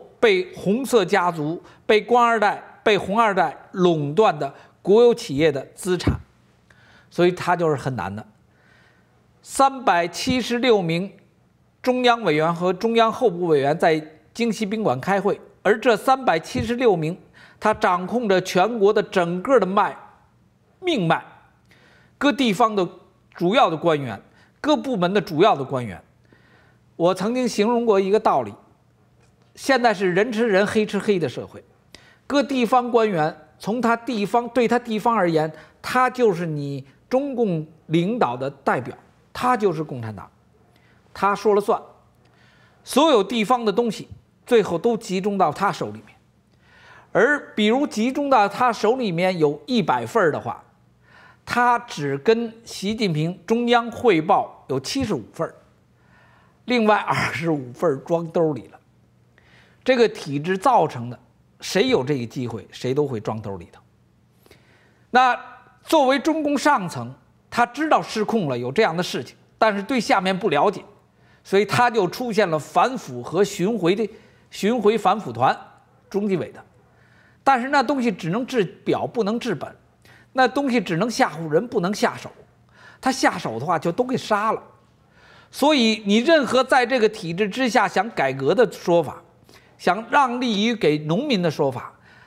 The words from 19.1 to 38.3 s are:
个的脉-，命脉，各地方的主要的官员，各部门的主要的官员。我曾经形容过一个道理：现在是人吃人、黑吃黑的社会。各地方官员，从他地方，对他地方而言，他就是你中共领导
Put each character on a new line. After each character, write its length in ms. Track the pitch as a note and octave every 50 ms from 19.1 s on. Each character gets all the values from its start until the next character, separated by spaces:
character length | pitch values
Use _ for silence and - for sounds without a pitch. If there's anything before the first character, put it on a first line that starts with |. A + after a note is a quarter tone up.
| - F#3+ E3+ E3+ F3 F3+ F3+
个 160 | B3+ C#4 A#3
的 60 | F#3+
脉-， 320 | F3+ G3 G#3 F#3+ D#3 - - - - _ _ _ _ _ _ _ _ _ _ _ _ _ _ F#4+
命 260 | F4+ D#4+ A3+ E3+ D#3+
脉， 160 | D#3+ C3 - - - - _ _ _ _ _ _ _ _ _ _ _ _ _ _ _ _
各 120 | C4 C#4+
地 220 | A3+ C4+ C4+ A3+ F#3
方 240 | E3+ A#3+ A3+ G#3+
的 100 | G3 F3 - - - - _ _ _ _ _ _
主 200 | - E3 F3 A3
要 160 | C#4 A#3+ F#3
的 60 | D#3+
官 220 | D3 E3+ E3+ D#3 D3
员， 220 | C3+ A#2+ G2+ G2 - _ _ _ _ _ _ _
各 160 | - C#4+ D4+
部 180 | A#3 A3 C4+ B3+ F#3
门 160 | F3 F3 G3+
的 40 | G#3
主 220 | - - D#3+ C#3+
要 160 | G3 A3 F3+
的 80 | C#3+ C3
官 220 | B2+ C#3+ B2+ A#2+
员。 120 | G#2 F2 D#2 - _ _ _ _ _ _ _ _ _ _ _ _ _ _ _ _ _ _
我 180 | - E3 F3 F#3
曾 200 | F#3 F#3 A3 B3
经 140 | B3+ B3+ A3+
形 180 | - - G3+
容 200 | A3+ B3 A#3 A#3+
过 120 | A3+ G3 G3
一 120 | G3 F#3+
个 100 | G3+ G#3+
道 220 | G#3+ A3 F3 C#3 A#2
理： 100 | G2+ G#2+ - _ _ _ _ _ _ _ _ _ _ _ _ _ _ _ _ _ _ _
现 280 | - - - C4+ B3 B3
在 120 | A#3 G#3
是 180 | F3 G3+ F3+ F3
人 180 | F#3+ A3 C4
吃 160 | A3 G#3+ A#3+
人、 200 | A#3 F#3+ F#3 G#3
黑 180 | - - A3 G#3+
吃 140 | G#3 - G3
黑 200 | - G#3+ G3+ F3+
的 80 | D#3
社 200 | B2+ - C#3 G2+
会。 180 | F#2 - G2+ - _ _ _ _ _ - - _ _ _ _ _
各 160 | - C4 C#4+ C4+
地 240 | C#4+ C#4 B3+ A#3+
方 240 | G3 B3+ B3 A#3+ A#3+
官 180 | A3+ A#3 A3 G#3+
员， 260 | F#3+ D#3+ D3+ D#3+ F3 - - _ _ _
从 220 | - F#3+ A3 B3+
他 160 | A#3 A3+ A#3
地 300 | A#3 - - B3 G3+ G3+
方， 200 | F#3 - A#3+ A#3+ A#3+
对 180 | - B3+ A#3 A3
他 100 | A#3+ A#3+
地 200 | A#3 A#3 A3 G#3
方 160 | - A#3 A3+
而 160 | G#3+ F3+ E3+
言， 200 | D#3+ D3+ D#3 D#3+ D#3 - - - _ _
他 300 | - - - B3+ B3+ B3+
就 240 | B3 B3+ A#3+ A3 F3
是 100 | E3 F3+
你 400 | E3 D3+ D3 C#3+ C#3 C#3 C3+ C3 - _ _ _ _
中 260 | B3 C4 C#4+ C#4+ C4
共 320 | A3+ A#3 G3 E3+ D#3+ D#3 - - _ _
领 320 | - D#3 E3+ E3+ G3 A#3+ A#3
导 180 | E3 B2